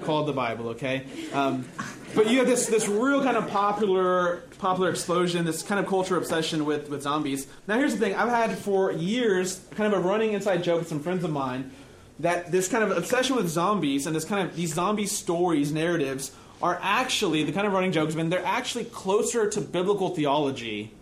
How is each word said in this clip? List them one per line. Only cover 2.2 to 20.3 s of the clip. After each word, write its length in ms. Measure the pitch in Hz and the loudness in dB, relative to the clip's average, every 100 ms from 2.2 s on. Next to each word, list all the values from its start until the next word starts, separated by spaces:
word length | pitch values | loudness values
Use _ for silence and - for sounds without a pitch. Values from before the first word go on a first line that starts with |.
| 220 | 4
you 100 | 262 | 4
have 80 | 240 | 4
this, 200 | 240 - | 2 2
this 200 | 220 202 | 0 2
real 360 | 202 262 277 | 2 2 2
kind 140 | 262 226 | 2 0
of 100 | 180 | 0
popular, 920 | 202 202 208 214 185 185 180 175 175 - - | 0 0 2 2 4 4 4 2 -2 -8 -4
popular 300 | 190 180 185 | -2 2 2
explosion, 540 | - - 170 175 170 170 | 0 0 2 2 0 -2
this 180 | 156 | -2
kind 160 | - 202 | -2 -2
of 80 | 185 | 0
culture 280 | 190 180 175 | 0 2 0
obsession 480 | 170 165 160 165 151 | 0 -2 0 -2 0
with, 240 | 147 147 | -2 -2
with 120 | 139 | -6
zombies. 460 | 143 147 143 135 - - - | -2 -2 -2 -4 -6 -14 -2
Now, 100 | 220 | 0
here's 160 | 285 | 2
the 60 | 226 | 2
thing. 160 | 214 190 | 0 2
I've 140 | 214 | 2
had 280 | 240 226 190 | 2 0 -2
for 320 | - 196 190 | 0 2 2
years 680 | 160 170 233 233 185 185 - - - | 0 -2 0 2 2 0 -6 -12 -2
kind 160 | 214 | 0
of 80 | 196 | 2
a 80 | 175 | 2
running 260 | 208 220 | 2 0
inside 300 | 202 202 180 | 0 0 0
joke 160 | 170 170 | 2 0
with 80 | 165 | 0
some 120 | 156 | -4
friends 240 | 147 185 | -2 -2
of 80 | 165 | -2
mine 400 | 151 131 127 131 - - - - - | -2 -2 -4 -8 -14 -20 -20 -20 -4
that 320 | 165 175 170 | 0 0 0
this 160 | 180 180 | 0 2
kind 160 | 240 | 2
of 120 | 214 175 | 2 0
obsession 400 | 170 240 254 262 | 0 0 2 0
with 140 | 180 | 0
zombies 560 | 156 175 208 151 139 151 | 0 2 2 2 0 0
and 100 | 156 | -4
this 100 | 156 | -2
kind 220 | 202 170 | -2 -2
of, 80 | 151 | -2
these 200 | 170 151 | -4 0
zombie 320 | 180 214 202 | 0 0 -2
stories, 640 | - - 170 180 160 143 | -4 -2 2 2 2 2
narratives, 600 | 156 165 170 135 135 - - - - | 0 0 2 0 -2 -8 -12 -20 -4
are 160 | 170 - | -2 0
actually, 600 | 175 214 254 - 202 156 | 2 2 2 0 0 2
the 80 | 151 | 0
kind 140 | 151 208 | 0 0
of 80 | |
running 180 | 190 185 | 2 2
joke 140 | 165 156 | 2 0
has 100 | 160 | 0
been, 140 | 165 | 0
they're 160 | 180 175 | 0 0
actually 400 | 214 254 247 208 | -2 -2 -6 -8
closer 640 | - 190 202 233 240 208 | -8 0 2 2 2 0
to 100 | 208 | 0
biblical 500 | 147 175 180 202 185 | -2 -2 2 2 0
theology 840 | 175 147 | 0 2